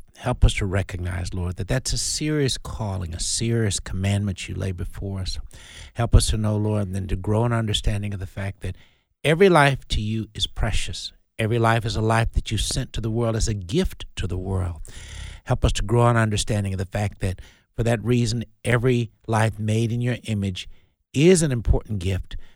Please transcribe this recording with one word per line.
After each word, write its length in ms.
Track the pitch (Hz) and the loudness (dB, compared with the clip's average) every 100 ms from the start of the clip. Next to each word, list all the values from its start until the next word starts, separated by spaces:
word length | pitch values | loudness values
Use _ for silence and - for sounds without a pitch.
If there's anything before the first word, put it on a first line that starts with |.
| - - | -18 -8
Help 300 | - 123 - | -4 4 4
us 80 | - | 4
to 100 | 101 | 0
recognize, 680 | 95 92 87 87 90 87 | 0 -2 -4 -6 -4 -4
Lord, 240 | 95 87 92 | -4 -4 -4
that 100 | 92 | -2
that's 240 | 131 - | -2 0
a 60 | - | -2
serious 600 | - - 151 151 135 - | -2 -2 0 0 0 -2
calling, 560 | - - 107 95 85 | -6 -6 -4 -4 -6
a 60 | 82 | -6
serious 600 | - - 113 117 107 - | -4 -2 0 2 2 -2
commandment 680 | - 92 98 101 101 87 - | -4 -2 0 2 0 -4 -6
you 80 | 92 | -6
lay 160 | 95 | -4
before 480 | 90 98 - 101 95 | -4 -8 -8 -6 -6
us. 200 | 92 - - - - - - | -6 -6 -8 -14 -20 -20 -10
Help 220 | - 117 - | -4 6 6
us 120 | - | 6
to 100 | 110 | 0
know, 180 | 107 107 | 0 0
Lord, 300 | 107 104 95 | 0 0 -2
and 80 | 95 | -4
then 120 | 92 | -4
to 80 | 98 | -4
grow 280 | 98 107 120 | 0 0 2
in 60 | |
understanding 600 | 117 110 104 - 101 104 | 0 0 0 0 0 -2
of 60 | 98 | -6
the 60 | 92 | -8
fact 340 | - 98 - | -8 -8 -6
that 140 | 90 - - _ _ _ | -10 -10 -14 _ _ _
every 260 | 139 160 196 | 2 6 8
life 360 | 165 143 131 - | 8 6 2 -2
to 120 | - | -2
you 260 | 107 110 104 | 0 -2 -6
is 140 | - - | -6 -6
precious. 640 | - 113 - - 92 - - _ - | -2 0 0 0 -4 -12 -16 _ -4
Every 220 | 110 117 | 0 2
life 260 | 113 113 113 | 4 2 0
is 100 | 90 | 0
a 60 | |
life 300 | 110 113 113 | 2 2 2
that 180 | - - | 0 -2
you 60 | 107 | -2
sent 340 | - 139 123 | -2 -2 -4
to 80 | - | -4
the 100 | 110 | -2
world 240 | 110 117 110 | 0 0 0
as 120 | - | -2
a 40 | |
gift 520 | 104 87 160 190 - - - | -2 -2 0 0 -4 -12 -6
to 100 | 87 | -6
the 100 | 92 | -4
world. 440 | 92 95 90 80 - - - - - - - | -2 -2 -2 -6 -12 -14 -14 -14 -14 -10 -4
Help 180 | 127 - | 0 2
us 60 | |
to 100 | - | 0
grow 260 | 104 120 120 | 2 4 4
in 80 | 117 | 4
understanding 560 | 110 107 - 104 98 | 2 0 0 -2 -2
of 60 | 95 | -2
the 60 | 95 | -4
fact 340 | 101 104 - | -2 -4 -2
that 220 | 98 - - _ _ - | -4 -4 -12 _ _ -4
for 80 | |
that 200 | 113 110 | 0 0
reason, 400 | 107 123 117 117 - _ 120 | 2 2 2 -2 -6 _ 0
every 460 | 120 127 120 113 _ - | 2 2 2 0 _ -2
life 300 | 110 110 107 | 0 2 0
made 320 | 107 110 117 | -2 0 0
in 100 | 120 | 0
your 160 | 123 120 | -2 -4
image 460 | - 104 98 92 - - _ _ _ | -2 -2 -2 -4 -10 -16 _ _ _
is 280 | 135 165 185 | 4 6 6
an 100 | 156 | 4
important 480 | 123 - 127 - 104 | 0 2 2 0 -4
gift 360 | 92 92 - - - | -2 -2 -4 -10 -10